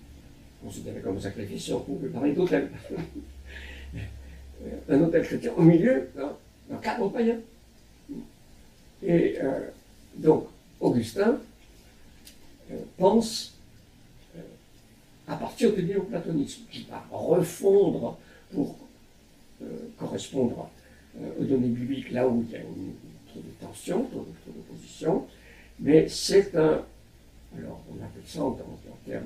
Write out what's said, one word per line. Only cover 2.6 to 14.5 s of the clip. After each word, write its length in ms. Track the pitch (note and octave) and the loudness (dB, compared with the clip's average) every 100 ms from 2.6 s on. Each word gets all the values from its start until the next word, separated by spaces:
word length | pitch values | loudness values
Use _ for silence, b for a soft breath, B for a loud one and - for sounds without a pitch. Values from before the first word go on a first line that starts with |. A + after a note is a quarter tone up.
| - | 0
<laughs> 60 | - - E3 E3 - - - B B B B B - - - - - - - - - - | -8 -10 -10 -10 -12 -16 -18 B B B B B -10 -12 -12 -18 -18 -20 -14 -12 -12 2
Un 120 | C#3+ | 4
autel 240 | E3 D#3+ | 6 4
chrétien 280 | - - - - | 2 -2 -2 8
au 60 | |
milieu 460 | E3 E3 A#3 C3+ - | 10 10 6 4 0
d'un, 220 | C#3 C#3+ - - - - | -8 -10 -10 -18 -20 -12
d'un 60 | A2+ | -6
cadre 320 | G#3+ A3+ G3 | -4 -2 -2
païen. 300 | B3+ A3+ A3+ - - - - - - - - - - - - - - - - | 2 2 2 -6 -20 -20 -20 -20 -20 -14 -14 -14 -20 -20 -20 -20 -20 -20 -8
Et, 320 | - E3+ G3 - | 2 4 4 2
euh, 260 | C3+ - - - - - - | -2 -2 -6 -14 -20 -20 -20
donc, 320 | - D#3 - - - - - | 2 6 6 2 -16 -20 0
Augustin, 600 | - A#2+ G#2+ - A3 D4 - - - - - - - - - - - - - | 2 2 0 2 2 2 -4 -20 -20 -20 -20 -20 -20 -20 -20 -20 -20 -20 -14
euh, 60 | A#2 - - | -12 -12 4
pense, 580 | F#3+ A3+ - - - - - - - - - - - E3 | 6 6 2 -6 -10 -16 -20 -20 -20 -20 -20 -20 -20 -18
euh, 40 | - | -18